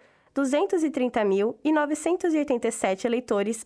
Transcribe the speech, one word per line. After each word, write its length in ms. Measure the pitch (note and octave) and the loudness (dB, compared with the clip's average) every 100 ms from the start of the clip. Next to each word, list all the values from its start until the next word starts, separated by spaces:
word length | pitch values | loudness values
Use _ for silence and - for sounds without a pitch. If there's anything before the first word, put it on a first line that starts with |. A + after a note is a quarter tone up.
| - _ _ | -10 _ _
duzentos 500 | - C4+ D4 G4 F4+ | -2 0 0 0 0
e 60 | D#4 | 0
trinta 340 | C4 B3 A#3+ | 0 -2 0
mil 360 | G#3 F#3+ G#3+ - | 2 2 0 -2
e 80 | D4+ | 0
novecentos 640 | D#4 D4 D4+ E4 F4 F4 | 2 2 0 0 0 0
e 60 | D#4 | 0
oitenta 300 | D4 A#3+ A3+ | 0 0 -2
e 20 | |
sete 340 | - G#3 F#3+ A#3+ | -2 -2 0 -2
eleitores 580 | A#3+ B3 G3+ G3+ A3+ | -2 0 -2 -2 -4